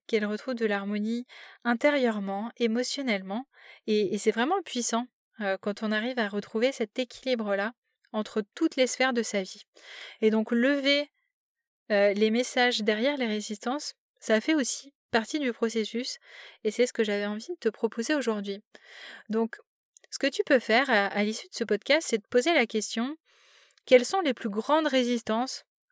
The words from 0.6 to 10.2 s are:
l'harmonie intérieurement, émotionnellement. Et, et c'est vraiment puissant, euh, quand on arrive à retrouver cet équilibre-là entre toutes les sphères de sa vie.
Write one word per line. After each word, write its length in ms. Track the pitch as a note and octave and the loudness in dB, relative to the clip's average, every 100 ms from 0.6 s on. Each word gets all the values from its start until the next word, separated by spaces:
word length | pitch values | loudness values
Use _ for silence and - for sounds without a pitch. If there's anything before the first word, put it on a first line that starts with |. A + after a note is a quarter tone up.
| A3 | 0
l'harmonie 600 | G3+ G3 G#3 G#3+ A#3 B3 - - - | 0 -2 -4 -2 -4 -6 -16 -20 -6
intérieurement, 880 | A#3 A#3 D4 C#4+ A#3+ G#3+ G3 G3 A3+ - | -2 2 2 4 2 0 -4 -4 -6 -2
émotionnellement. 920 | A#3 A3+ B3+ - C4 G3+ F#3+ G#3 C#4 _ - - - | 0 0 -2 -4 -2 -2 -4 -8 -8 _ -20 -10 0
Et, 260 | G#3+ G3 | 0 2
et 40 | G#3 | 2
c'est 140 | A3+ | 0
vraiment 300 | A3 C4 G4 | 2 0 0
puissant, 440 | E4+ B3 A3+ A3+ B3 _ _ - | -2 -4 -2 -2 -4 _ _ -6
euh, 160 | G3+ F#3+ | -4 -2
quand 220 | G#3+ G3+ | -4 -4
on 100 | G#3+ | -2
arrive 280 | G#3+ A#3 B3 | -2 -2 -2
à 80 | G#3 | -2
retrouver 440 | G#3 G3+ A3 B3+ | -4 -4 0 0
cet 280 | C4+ A3 - | 0 -4 -4
équilibre-là 760 | B3+ - C4 B3 G#3 G3 G#3 - _ _ _ | -6 -6 -4 -2 0 -2 -2 -8 _ _ _
entre 320 | A3 G#3+ A3 G#3 | -6 -4 -4 -6
toutes 220 | - D#4+ - | -2 -2 2
les 100 | B3 | 0
sphères 280 | - C4 | 2 0
de 100 | A#3 | 0
sa 180 | A3 G3+ | -2 -4
vie. 220 | F#3 - - _ - - - - | -6 -10 -20 _ -20 -18 -18 0